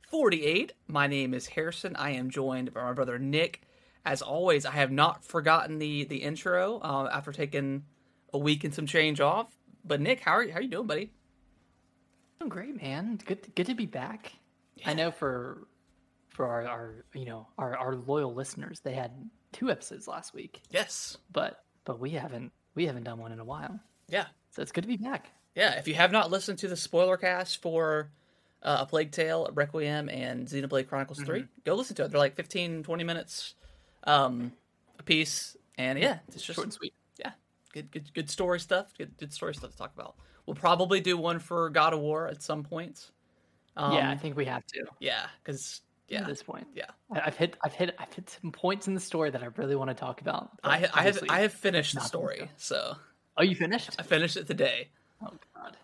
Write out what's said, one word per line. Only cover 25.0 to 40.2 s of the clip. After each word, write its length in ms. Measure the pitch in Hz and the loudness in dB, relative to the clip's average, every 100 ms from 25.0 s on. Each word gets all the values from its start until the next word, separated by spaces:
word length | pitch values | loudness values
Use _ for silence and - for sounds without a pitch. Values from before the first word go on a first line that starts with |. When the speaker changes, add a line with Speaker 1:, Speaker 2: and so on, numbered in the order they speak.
| 226 277 - _ _ | -4 -6 -8 _ _
Speaker 1:
Yeah, 220 | - 202 131 | 2 2 4
if 100 | - | -2
you 60 | |
have 180 | 156 180 | 6 6
not 200 | 208 165 | 6 4
listened 260 | 190 190 190 | 0 -2 -4
to 80 | 196 | -4
the 80 | 175 | -4
spoiler 400 | - 170 185 185 | 0 4 4 4
cast 460 | 185 180 180 - | 2 0 -2 -4
for, 480 | 175 165 160 156 147 _ _ _ _ _ | 0 2 2 2 -2 _ _ _ _ _
uh, 140 | - 143 | 0 2
A 60 | 139 | 4
Plague 240 | 160 156 | 2 2
Tale, 400 | 147 160 165 165 | 0 2 2 0
Requiem, 560 | 143 147 160 147 151 147 | 0 0 0 0 0 -2
and 380 | 127 127 123 123 | -4 -4 -4 -4
Xenoblade 400 | 139 135 135 131 | -4 0 0 0
Chronicles 320 | 139 135 147 | -2 -4 -6
three, 200 | 143 170 | -4 -4
Speaker 2:
Mm-hmm. 200 | 262 - | -6 -6
Speaker 1:
go 120 | - 190 | 0 0
listen 200 | 254 208 | 0 -2
to 80 | 127 | 0
it. 20 | |
They're, 80 | 147 | 4
like, 180 | 143 139 | 4 2
fifteen, 460 | 165 190 175 165 | -4 -2 -2 -4
twenty 220 | 156 165 | -4 -2
minutes, 500 | 170 170 - - - - - - _ _ | -2 -4 -4 -8 -10 -14 -20 -20 _ _
um, 480 | - 147 135 123 120 - _ _ _ _ | 6 8 8 2 -4 -8 _ _ _ _
a 60 | |
piece. 520 | - 160 156 - - - _ - | 4 4 4 -2 -6 -12 _ -4
And, 220 | 127 139 | -2 2
yeah, 180 | 220 165 - | 2 0 -8
it's 120 | - | -14
just 140 | - 170 | -8 -6
Speaker 2:
Short 100 | 214 | -6
and 80 | |
sweet. 220 | - - _ _ _ | -6 -12 _ _ _
Speaker 1:
Yeah. 140 | - - _ _ _ | -12 -12 _ _ _
Good, 200 | 156 147 | -14 -10
good, 200 | 156 147 - | -12 -10 -6
good 160 | 151 | -6
story 280 | - 180 175 | -2 0 0
stuff. 320 | 175 185 208 - | 2 0 0 -10
Good, 180 | 147 - | -14 -12
good 120 | 147 | -12
story 220 | 147 - | -8 -6
stuff 160 | 147 - | -6 -12
to 80 | - | -12
talk 160 | - | -12
about. 220 | - - - | -12 -14 -16